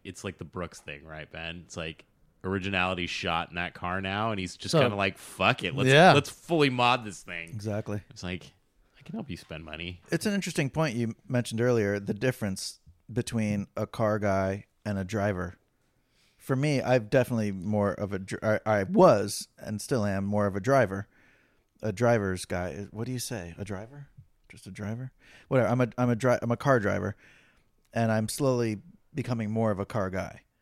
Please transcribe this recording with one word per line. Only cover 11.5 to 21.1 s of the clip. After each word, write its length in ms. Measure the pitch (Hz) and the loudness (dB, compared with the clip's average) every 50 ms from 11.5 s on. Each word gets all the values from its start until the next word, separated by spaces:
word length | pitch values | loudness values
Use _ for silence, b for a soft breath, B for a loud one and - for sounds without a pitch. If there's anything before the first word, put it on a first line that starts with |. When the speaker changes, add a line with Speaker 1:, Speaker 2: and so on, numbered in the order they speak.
| 117 113 | -2 0
Speaker 3:
earlier, 400 | 117 123 123 117 104 101 101 101 | 2 4 4 4 4 2 0 -2
the 140 | 101 98 113 | -2 -4 -4
difference 640 | 101 107 131 127 - 113 101 95 - - - - - _ - - _ _ - 110 | -2 0 -2 -2 0 -2 -4 -4 -4 -8 -10 -12 -14 _ -20 -20 _ _ -8 -4
between 560 | 120 113 - - 117 107 104 104 101 98 - - | -4 -4 -2 -2 -2 0 0 0 -2 -4 -4 -4
a 100 | - 107 | -6 -6
car 320 | - - - 113 107 107 107 | -4 -2 0 2 2 2 2
guy 460 | 101 101 95 95 95 95 95 101 - _ _ _ - | 2 2 2 2 2 0 -2 -4 -8 _ _ _ -6
and 140 | 110 101 98 | -4 -4 -4
a 60 | 95 | -4
driver. 500 | 90 104 107 98 104 101 90 87 87 87 - _ _ _ _ _ _ _ _ _ _ _ _ _ _ _ | -2 -2 0 0 0 0 0 -4 -6 -8 -12 _ _ _ _ _ _ _ _ _ _ _ _ _ _ _
For 200 | _ - - 135 | _ -4 -2 -2
me, 260 | 127 139 151 156 - - | 0 0 0 0 0 2
I've 260 | - 127 127 110 104 | 4 4 2 2 2
definitely 440 | - 135 120 - 127 113 107 104 98 | 2 2 2 2 0 0 0 -2 -2
more 400 | 95 87 104 104 104 101 101 90 | -4 -4 -2 0 2 2 2 0
of 200 | - 104 95 98 | -2 -4 -4 -4
a 60 | 95 | -6
dr-, 420 | 95 95 113 - - 110 107 101 - | -6 -6 -8 -2 0 0 0 2 2
I, 140 | 110 107 104 | 2 2 2
I 20 | 98 | 2
was 640 | 95 185 208 185 170 127 104 101 101 - - - - _ - | 2 6 8 8 8 8 6 4 0 -4 -8 -10 -12 _ -14
and 220 | - - 107 104 | -10 -8 -8 -6
still 240 | - - 139 123 104 | -4 -2 -2 0 0
am 200 | 104 98 95 98 | 0 0 0 -2
more 220 | 98 104 104 101 | 0 0 2 0
of 100 | 101 92 | 0 0
a 40 | 101 | -2
driver, 460 | 95 120 139 135 120 92 92 98 101 - | 0 2 4 4 4 2 0 -4 -8 -10